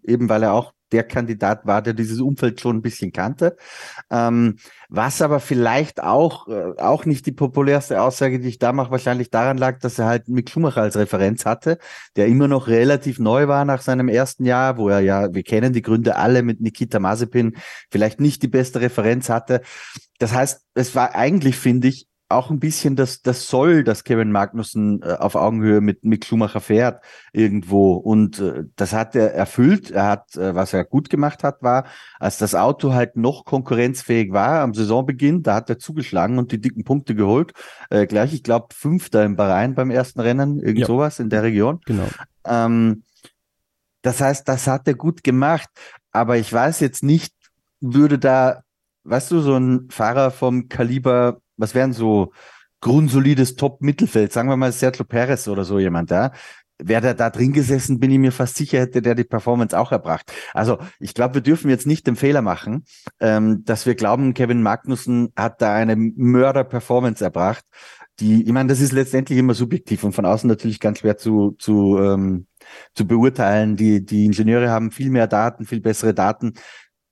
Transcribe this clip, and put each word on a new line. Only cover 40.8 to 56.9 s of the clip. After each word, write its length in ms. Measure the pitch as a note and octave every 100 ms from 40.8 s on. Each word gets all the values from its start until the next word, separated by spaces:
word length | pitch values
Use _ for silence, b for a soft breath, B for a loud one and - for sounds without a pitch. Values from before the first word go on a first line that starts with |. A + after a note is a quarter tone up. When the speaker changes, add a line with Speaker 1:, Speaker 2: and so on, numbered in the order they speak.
| A2+
Speaker 1:
sowas 320 | A#2+ D3+ -
in 100 | A2+
der 140 | G#2+
Region. 360 | A2+ G#2 A2+ E3 -
Speaker 2:
Genau. 240 | G#2 F#2+ B - _ -
Speaker 1:
Ähm, 580 | A#2 A#2 A#2 A2+ A2 - b b _ _ _ _ _ _ _
das 180 | B2+ -
heißt, 300 | C#3 C#3 -
das 180 | C3 -
hat 180 | C3 -
er 60 | C3
gut 280 | D#3 E3+
gemacht. 460 | C#3 B2+ C#3+ D#3+ - - B B _
Aber 240 | A2 A#2 A#2+
ich 140 | G#2+
weiß 300 | A#2 C#3 E3
jetzt 220 | C#3 -
nicht, 300 | C#3 D#3+ - _ _ _ _ -
würde 400 | B2+ C3 D3 C#3+
da, 440 | C3+ C3 C3 B2+ _ _ _ _ D2+
weißt 260 | A#2+ -
du, 80 | E3+
so 160 | C#3+ C3
ein 320 | B2+ B2+ B2+
Fahrer 380 | - A2 B2+ C3
vom 380 | B2+ B2+ B2 B2
Kaliber, 720 | - A#2+ C3 B2+ B2 B2 A#2+ _ -
was 140 | G#2+
wären 180 | B2+ C3
so 420 | A#2 A2+ G#2 F2+ B B B B -
grundsolides 720 | A#2 C#3 D3+ C3+ C3+ C3+ C3 -
Top-Mittelfeld, 760 | C#3 - C#3+ C#3+ A3+ A2 G#2
sagen 160 | A#2+ B2+
wir 100 | C3
mal 140 | C3
Sergio 320 | A#2+ C3 - A2
Perez 420 | A#2 B2 C3 G#2+
oder 160 | G2
so 160 | F#2 G2+
jemand, 320 | F#2 E2+ E2
ja, 200 | F2 B2+ B B B B -
wäre 240 | E2